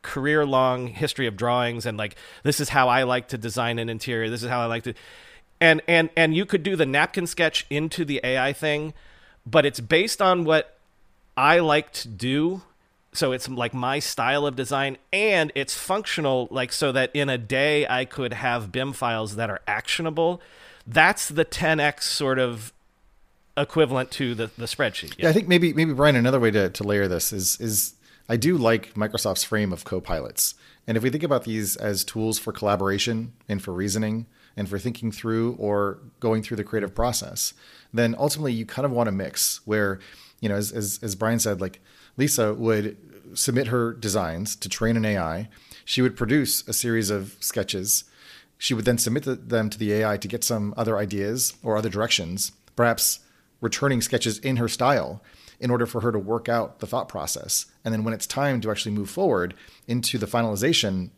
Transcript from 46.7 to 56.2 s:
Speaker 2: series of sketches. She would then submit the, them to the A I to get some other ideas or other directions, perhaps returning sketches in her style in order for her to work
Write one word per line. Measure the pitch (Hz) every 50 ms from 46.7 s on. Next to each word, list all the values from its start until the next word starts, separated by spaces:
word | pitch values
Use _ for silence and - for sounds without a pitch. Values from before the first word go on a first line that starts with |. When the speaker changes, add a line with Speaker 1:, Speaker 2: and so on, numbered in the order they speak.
Speaker 2:
series | 113 - - 120 117 117 107 95
of | 104 101 95 104 - _
sketches. | - - - 113 95 - - 95 95 101 - - - _ _ - - - - - - _ _
She | _ - -
would | 131 110 107
then | 123 120
submit | 117 - 117 117 147 -
the, | 131 127
them | - - 113 117 113 107 107
to | 104 107
the | 113 104
A | 104 107 110 107
I | 104
to | 101 - 98
get | 113 117
some | - - 120 110 104 104 101 113
other | 117 113 110
ideas | 101 107 95 101 98 98 104 117 131 123 - - _
or | - 110 107
other | 107 107 113
directions, | 90 101 110 117 - - 87 80 90 98 - - _ _ _ _ _
perhaps | - 120 117 113 - - - - - _ _ _ _ _ _ _ _
returning | - 113 - - 143 139 131 117
sketches | 113 - - 123 - 120 104 107
in | - 135 131
her | 117 120 107
style | - - 120 131 143 113 73 - 90 107 _ - - - - - - _
in | 127 120
order | 123 117 120
for | 117 - 117
her | 104 120
to | 107
work | 104